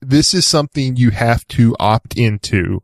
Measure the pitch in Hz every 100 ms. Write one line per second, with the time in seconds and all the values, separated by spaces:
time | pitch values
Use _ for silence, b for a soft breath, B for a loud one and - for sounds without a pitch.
0 | 131 143 - 185 - 156 147 147 131 123
1 | 120 101 117 117 - - 117 113 101 110
2 | - - 113 104 - 101 87 95